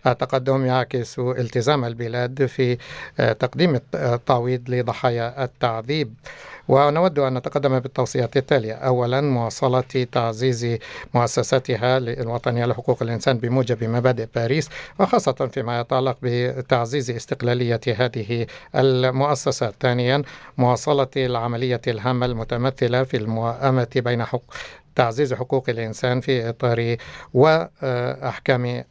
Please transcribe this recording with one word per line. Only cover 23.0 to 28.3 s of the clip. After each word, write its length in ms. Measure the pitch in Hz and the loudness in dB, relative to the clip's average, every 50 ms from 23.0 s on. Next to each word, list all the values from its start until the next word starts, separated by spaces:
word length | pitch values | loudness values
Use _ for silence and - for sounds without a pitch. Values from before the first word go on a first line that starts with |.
| 135 | 0
في 140 | 131 - | 0 -2
الموائمة 680 | 117 107 113 113 113 113 117 117 - 139 135 131 127 120 117 - | -4 -2 -2 -2 -2 -2 -2 -2 0 0 2 2 2 0 0 -2
بين 280 | 131 117 120 120 117 117 | -2 0 0 -2 -2 -2
حق-، 300 | - - 120 _ - - - - - - - _ _ _ | -4 -4 -6 _ -10 -18 -16 -16 -16 -18 -20 _ _ _
تعزيز 380 | - 127 117 113 123 147 127 127 | 2 2 2 2 0 0 0 0
حقوق 360 | 110 127 - 143 131 127 - | -4 -2 -2 -2 0 0 0
الإنسان 520 | 117 113 117 110 107 - - 127 123 131 | -2 -2 -4 -6 -4 -2 0 0 0 0
في 280 | 123 139 135 123 113 117 | 0 0 0 0 0 -4
إطار 460 | 120 _ - 120 120 117 117 117 117 117 - - - - - - - | -4 _ 0 2 2 2 2 0 -2 -4 -6 -16 -18 -18 -18 0 4
وأحكام 1500 | 127 143 160 160 160 170 - _ _ - 131 123 120 123 127 135 135 135 127 | 6 6 6 6 4 2 -4 _ _ -4 -4 -2 -2 -2 -4 -4 -4 -6 -6